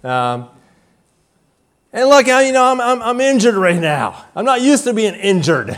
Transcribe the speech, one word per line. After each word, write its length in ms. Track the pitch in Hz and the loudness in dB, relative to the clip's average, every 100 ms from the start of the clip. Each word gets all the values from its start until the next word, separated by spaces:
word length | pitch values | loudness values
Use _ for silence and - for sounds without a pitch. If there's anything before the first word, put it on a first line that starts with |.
| 127 | -4
Um, 400 | 127 123 120 120 _ _ _ _ _ _ _ _ _ _ _ _ _ _ | -4 -4 -6 -10 _ _ _ _ _ _ _ _ _ _ _ _ _ _
and 160 | 220 262 | -2 4
look, 200 | 285 254 | 4 4
I, 140 | 254 | 2
you 100 | 269 | 2
know, 120 | 262 | 2
I'm, 160 | 254 254 | 2 0
I'm, 220 | 247 254 | -2 -2
I'm 180 | 233 247 | -2 -2
injured 360 | 269 269 226 202 | 0 2 2 2
right 240 | 185 175 | 0 0
now. 460 | 165 147 110 - - - | -2 -2 -4 -8 -16 -6
I'm 80 | |
not 160 | 233 254 | -2 0
used 240 | 254 285 | 2 2
to 80 | - | 0
being 200 | 214 214 | -2 -2
injured. 560 | 175 196 190 147 151 107 | -2 -2 0 0 -2 -4